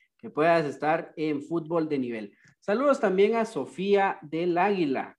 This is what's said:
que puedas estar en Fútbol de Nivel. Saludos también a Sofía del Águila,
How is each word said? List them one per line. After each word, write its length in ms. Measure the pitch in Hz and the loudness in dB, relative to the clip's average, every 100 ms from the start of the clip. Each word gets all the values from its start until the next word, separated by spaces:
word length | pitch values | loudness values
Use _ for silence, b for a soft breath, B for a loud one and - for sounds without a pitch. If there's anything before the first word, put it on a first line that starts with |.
| b _ | b _
que 120 | 113 | -8
puedas 340 | - 160 170 147 | 0 4 4 0
estar 460 | - 147 160 160 - | -2 -2 -2 -4 -6
en 260 | 156 143 | -4 -4
Fútbol 460 | 147 170 156 170 156 | -4 -6 -2 -2 0
de 100 | 143 | -2
Nivel. 380 | 123 113 104 _ b b | -2 -6 -10 _ b b
Saludos 400 | - 220 285 269 | -4 0 2 2
también 340 | 202 185 208 226 | 2 4 4 2
a 80 | |
Sofía 760 | 220 147 127 - 196 202 196 - | -2 -4 -8 -6 0 2 2 -2
del 360 | 151 160 180 170 | -8 -4 0 2
Águila, 580 | 196 196 151 123 98 | 2 2 0 -2 -6